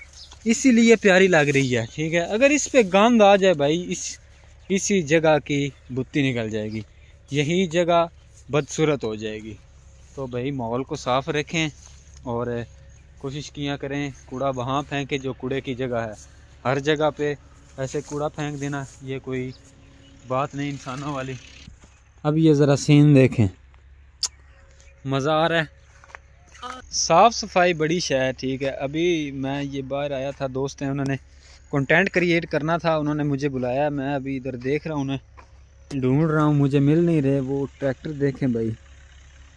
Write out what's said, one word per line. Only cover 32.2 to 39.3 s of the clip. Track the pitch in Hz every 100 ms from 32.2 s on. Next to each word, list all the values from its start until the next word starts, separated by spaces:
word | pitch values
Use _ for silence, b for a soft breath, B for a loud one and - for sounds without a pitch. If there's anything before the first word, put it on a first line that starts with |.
| 175 170 165
करना | 151 151 165
था, | 170 160
उन्होंने | 147 151
मुझे | 147 139 147
बुलाया। | 131 123 127 147
मैं | 143 135
अभी | 143 131 135
इधर | 127 120
देख | 127 147 165
रहा | 151
हूँ, |
उन्हें | 135 135 - - - - - - - 139
ढूंढ | 127 135 160
रहा | 151
हूँ, | 151 147
मुझे | 139 143
मिल | 139 160 170
नहीं | 165
रहे। | 135 139
वो | 131 139 139 -
ट्रैक्टर | 139 131 165 147
देखें | 143 127 135
भाई, | 117 113 113 - - - - -